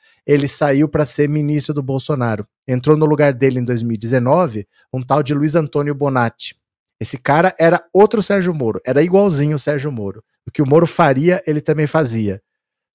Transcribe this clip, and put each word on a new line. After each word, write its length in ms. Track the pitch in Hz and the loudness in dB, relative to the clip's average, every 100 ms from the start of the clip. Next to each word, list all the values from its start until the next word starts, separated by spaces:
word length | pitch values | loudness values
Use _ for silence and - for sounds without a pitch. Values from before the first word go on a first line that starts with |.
| _ _ | _ _
Ele 220 | - 143 139 | 0 0 0
saiu 420 | - 147 139 151 | -2 0 2 0
pra 160 | 156 | 0
ser 240 | 147 - 147 | -2 0 0
ministro 460 | 151 147 147 131 | 0 -2 -2 -4
do 80 | 147 | -6
Bolsonaro. 640 | 131 135 - 139 120 104 - _ - | -4 -6 -4 -2 -2 -4 -8 _ -6
Entrou 280 | 127 147 156 | -2 2 2
no 80 | |
lugar 280 | 156 151 143 | 2 2 2
dele 260 | 123 135 127 | 2 0 0
em 60 | |
dois 180 | 120 117 | -4 -4
mil 140 | 117 110 | -4 -6
e 20 | |
dezenove 680 | 113 127 123 165 160 107 - _ _ | -2 0 2 2 0 -4 -12 _ _
um 80 | 131 | -8
tal 180 | 127 143 | -2 -2
de 140 | 139 | 0
Luiz 220 | 143 151 165 | -2 0 0
Antônio 360 | 147 147 147 | -2 -4 -4
Bonatti. 600 | 139 143 127 117 - - - _ _ _ - | -2 -2 0 -2 -4 -18 -18 _ _ _ -12
Esse 180 | 113 - | -10 -6
cara 340 | - 151 180 - | 0 2 2 2
era 260 | 165 170 - | 2 2 0
outro 300 | 190 208 226 | 4 4 4
Sérgio 320 | 185 202 180 | -2 -2 -2
Moro. 260 | 156 113 - 123 | -2 -4 -4 -2
Era 160 | 135 | 0
igualzinho 540 | 175 190 202 143 151 151 | 2 4 2 2 0 -2
o 20 | |
Sérgio 320 | 147 147 147 | -4 -4 -6
Moro. 320 | 120 98 110 _ _ - | -6 -8 -10 _ _ -10
O 60 | |
que 100 | - | -2
o 40 | 135 | 4
Moro 200 | 156 165 | 4 4
faria, 560 | - 156 131 170 180 | 2 2 4 2 0
ele 160 | - 151 | -2 -4
também 280 | 156 151 147 | -2 -2 0
fazia. 520 | 160 131 113 101 95 _ _ _ _ _ | 0 0 -2 -4 -6 _ _ _ _ _